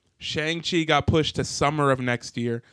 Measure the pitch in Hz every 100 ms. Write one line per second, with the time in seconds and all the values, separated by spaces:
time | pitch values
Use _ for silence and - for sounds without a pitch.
0 | _ _ - 156 151 165 160 175 156 147
1 | - 165 143 - 127 - 147 151 143 131
2 | 123 120 - - 120 117 -